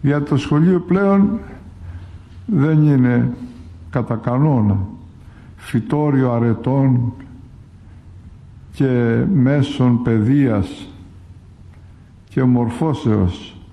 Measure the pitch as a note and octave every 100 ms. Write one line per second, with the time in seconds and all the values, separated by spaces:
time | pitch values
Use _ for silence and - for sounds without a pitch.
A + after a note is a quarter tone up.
0 | C#3 D3 C#3+ D3 - D3+ E3+ F3+ F3 F#3
1 | G3 G3 G#3 A3+ - - - - - -
2 | - - - - - F#3 D3 D#3 D3+ C#3
3 | B2 B2 B2 - - - - - - B2+
4 | A2 A2+ B2 B2 D3+ C3+ G#2 G2 F#2+ -
5 | - - - - - - - B2 G#2+ D3
6 | D3+ C3+ B2+ A#2 A#2 A2 - C3+ C3+ B2
7 | A#2+ - - - - - - - - -
8 | - - - - - - - - C3+ B2
9 | A#2 A#2 - F#3 B2+ C#3+ C3 - B2+ A#2
10 | A#2+ A2+ G#2+ C#3+ C3+ G#2+ F#2 - - -
11 | - - - - - - - - - -
12 | - - - - C3 B2 A#2 - D#3+ C#3+
13 | B2 G#2+ F#2 - - - -